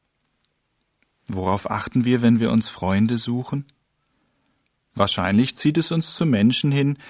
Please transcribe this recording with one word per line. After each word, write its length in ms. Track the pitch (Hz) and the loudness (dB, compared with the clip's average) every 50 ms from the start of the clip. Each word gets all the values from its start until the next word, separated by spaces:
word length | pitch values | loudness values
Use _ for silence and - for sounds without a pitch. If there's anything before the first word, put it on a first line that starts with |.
| _ _ _ _ _ _ _ _ _ _ _ _ _ _ _ _ _ _ _ _ _ _ _ _ _ - | _ _ _ _ _ _ _ _ _ _ _ _ _ _ _ _ _ _ _ _ _ _ _ _ _ -10
Worauf 420 | 107 95 92 92 95 101 - - | -8 -4 -2 -2 -2 -2 -2 -4
achten 340 | - 104 - - - 131 117 | -6 -6 -6 -4 -2 0 0
wir, 180 | 123 127 120 120 | 2 2 2 4
wenn 180 | 117 117 113 | 4 4 4
wir 100 | 113 - | 2 2
uns 180 | - 113 107 - | 2 0 0 -2
Freunde 500 | - - - 92 95 98 110 113 120 113 | -6 -6 -2 0 2 2 2 2 0 -2
suchen? 480 | - - 120 123 127 - - 143 139 - _ _ _ _ _ _ _ _ _ _ _ _ _ _ _ _ _ _ _ _ _ _ _ _ _ | -4 -4 -4 -6 -6 -6 -8 -8 -8 -10 _ _ _ _ _ _ _ _ _ _ _ _ _ _ _ _ _ _ _ _ _ _ _ _ _
Wahrscheinlich 600 | - 101 101 - - 90 92 98 107 127 135 - | -2 -2 0 0 -2 -2 2 2 2 2 0 -2
zieht 200 | - - 151 151 | -2 -2 0 0
es 160 | 165 160 - 170 | 0 -2 -2 -2
uns 240 | 165 160 - - | -4 -4 -4 -4
zu 80 | - 175 | -2 0
Menschen 480 | 160 123 101 101 120 123 - - 147 139 | 0 2 4 4 4 4 2 0 0 0
hin, 260 | 139 139 139 143 - - | 2 0 0 -2 -4 -8